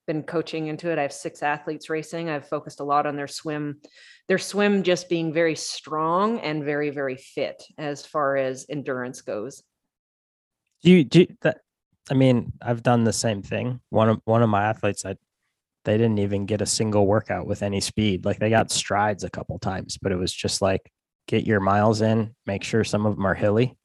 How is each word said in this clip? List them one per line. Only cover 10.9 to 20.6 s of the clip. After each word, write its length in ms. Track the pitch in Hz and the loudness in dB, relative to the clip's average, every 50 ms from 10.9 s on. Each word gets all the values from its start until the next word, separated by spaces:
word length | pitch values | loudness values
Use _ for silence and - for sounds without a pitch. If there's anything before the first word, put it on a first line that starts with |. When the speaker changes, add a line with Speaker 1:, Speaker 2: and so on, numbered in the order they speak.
Speaker 2:
you, 120 | 185 180 135 | 8 8 6
do 160 | 117 - 170 | 6 6 6
you, 60 | 180 - - - | 6 4 2 -2
that, 180 | - 156 - - _ _ _ _ _ _ _ _ _ - | -2 -2 -2 -4 _ _ _ _ _ _ _ _ _ -2
I 40 | 143 | 2
mean, 400 | 131 131 131 123 117 - - - - | 4 4 6 4 2 0 -4 -10 -8
I've 220 | - 120 120 117 113 | -6 -4 -4 0 2
done 200 | 127 120 120 113 | 2 4 4 4
the 100 | 113 - | 2 0
same 280 | - - 117 104 101 | 0 -2 -2 -2 -4
thing. 400 | 98 - 113 107 113 123 127 123 - _ | -6 -6 -6 -4 -4 -4 -6 -8 -8 _
One 180 | - 110 110 | 0 2 4
of, 140 | 113 110 110 - | 4 2 2 2
one 200 | - 113 117 120 | 2 2 4 4
of 60 | 110 | 4
my 140 | 104 98 104 | 2 2 0
athletes, 420 | 107 110 - - 104 98 - - | 0 -2 -2 -2 -4 -4 -4 -6
I, 100 | 95 98 - _ _ _ _ _ _ _ _ _ _ _ _ - | -8 -10 -10 _ _ _ _ _ _ _ _ _ _ _ _ -2
they 120 | 110 107 | 0 2
didn't 220 | 107 117 113 107 104 | 4 4 2 2 2
even 260 | 101 101 101 98 101 | 0 0 0 -2 -2
get 160 | 95 110 101 | -2 -2 -2
a 40 | 101 | 0
single 420 | 95 - - 113 110 104 104 101 | -2 -2 0 0 2 4 4 4
workout 400 | 95 104 110 - - 95 92 - | 4 4 2 0 -2 -4 -4 -4
with 160 | 78 104 - 104 | -4 -4 -4 -2
any 160 | 101 101 98 | -2 -2 -2
speed. 460 | - - - - 107 107 95 90 90 | -4 -4 -2 0 0 0 0 0 -2
Like, 140 | 101 101 - | -2 -2 0
they 100 | 107 110 | 2 2
got 220 | 113 113 101 - | 4 4 2 2
strides 520 | - - - - 98 101 104 107 104 87 - | -2 -4 -2 0 0 0 2 0 0 -4 -6
a 60 | - | -10
couple 300 | - - - - - - | -8 -8 -8 -8 -8 -6
times, 380 | - 101 95 90 85 - - | -6 -4 -4 -6 -6 -10 -8
but 140 | - - 95 | -6 -4 -2
it 60 | 95 | -2
was 160 | 90 92 85 - | -2 -2 -4 -4
just 280 | - - 101 - - | -4 -4 -4 -2 0